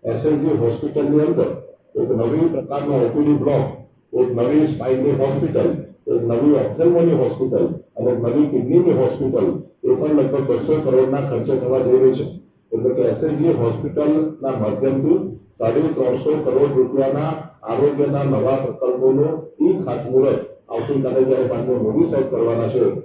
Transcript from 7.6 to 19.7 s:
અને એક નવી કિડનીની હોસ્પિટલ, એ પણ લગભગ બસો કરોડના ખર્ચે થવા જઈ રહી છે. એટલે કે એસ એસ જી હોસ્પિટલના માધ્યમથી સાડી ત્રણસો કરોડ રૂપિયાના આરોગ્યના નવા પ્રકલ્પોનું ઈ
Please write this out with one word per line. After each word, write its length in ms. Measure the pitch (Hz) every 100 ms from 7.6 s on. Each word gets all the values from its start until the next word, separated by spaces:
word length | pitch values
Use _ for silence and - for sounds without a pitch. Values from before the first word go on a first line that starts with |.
| - - - -
અને 120 | 123
એક 60 | 120
નવી 260 | 117 131 147
કિડનીની 460 | 127 123 170 180 131
હોસ્પિટલ, 480 | 127 - 143 - 175 - - _ -
એ 40 | -
પણ 200 | 151 151
લગભગ 300 | 135 139 135
બસો 260 | 113 - 156
કરોડના 440 | 127 127 131 139 139
ખર્ચે 260 | 120 110 135
થવા 240 | 123 131 123
જઈ 140 | 127
રહી 140 | 135 147
છે. 80 | - - - _ _
એટલે 180 | 113 127 -
કે 60 | -
એસ 100 | -
એસ 120 | 156 -
જી 160 | 165 -
હોસ્પિટલના 920 | 117 - 147 - 151 156 156 - 135 120
માધ્યમથી 560 | 107 - 135 135 147 185 - - _ _
સાડી 360 | 113 117 156 131
ત્રણસો 340 | 127 127 - 151
કરોડ 280 | 131 131 143 127
રૂપિયાના 560 | 127 131 135 - 147 160 - _
આરોગ્યના 600 | 107 120 143 139 143 143
નવા 340 | 139 113 131 135
પ્રકલ્પોનું 680 | - 110 127 123 131 135 156 - - -
ઈ 80 | 170